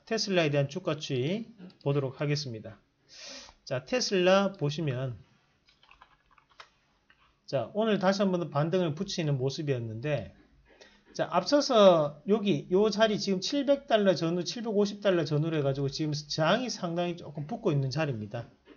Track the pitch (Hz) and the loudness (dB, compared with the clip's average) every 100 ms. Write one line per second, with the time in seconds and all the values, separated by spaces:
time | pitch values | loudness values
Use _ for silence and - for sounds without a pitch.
0 | - 220 202 180 160 143 139 185 175 151 | -6 -4 0 2 2 2 0 -2 -4 -6
1 | - 131 139 208 226 - - - 143 143 | -4 -4 -2 -4 -6 -16 -20 -8 -2 -2
2 | 131 - 147 147 131 110 107 - _ _ | -2 -4 -2 -2 -4 -10 -14 -18 _ _
3 | _ - - - - _ - 127 - 254 | _ -20 -18 -16 -18 _ -8 -8 -4 -4
4 | - 196 180 196 196 196 147 151 156 127 | 0 2 4 4 4 -2 -4 -2 -4 -4
5 | 135 104 - _ _ _ _ _ _ _ | -6 -8 -16 _ _ _ _ _ _ _
6 | - _ _ _ _ - - _ _ _ | -20 _ _ _ _ -20 -20 _ _ _
7 | _ _ _ _ - 135 113 202 220 190 | _ _ _ _ -6 -4 -2 -2 0 2
8 | 180 196 196 180 160 143 160 185 175 147 | 2 2 2 0 -2 -2 0 0 0 -2
9 | 196 - 151 139 131 139 147 127 117 110 | -6 -4 -2 0 -2 -2 -4 -4 -4 -6
10 | 143 135 90 - _ _ _ _ - _ | -4 -4 -6 -16 _ _ _ _ -20 _
11 | _ - - 175 180 285 277 233 196 170 | _ -6 -2 -2 2 2 4 8 8 8
12 | 147 - - 214 202 143 - 180 214 202 | 4 -4 0 0 2 0 2 2 2 4
13 | 220 208 202 185 - 285 269 277 - 226 | 2 2 -2 -4 -2 -2 2 0 2 2
14 | 196 156 165 180 170 247 226 202 202 208 | 4 2 0 -2 -4 -8 -2 0 0 0
15 | 208 180 147 147 165 160 139 135 139 135 | 0 2 2 0 0 0 0 0 -4 -2
16 | 151 147 - - 156 214 254 - 175 170 | -4 -4 -6 -2 2 2 0 -6 -6 -2
17 | 175 170 - 151 147 233 190 143 135 139 | -4 -6 -10 -12 -10 -4 0 0 0 -2
18 | 151 113 104 117 - _ _ | -4 -4 -8 -10 -12 _ _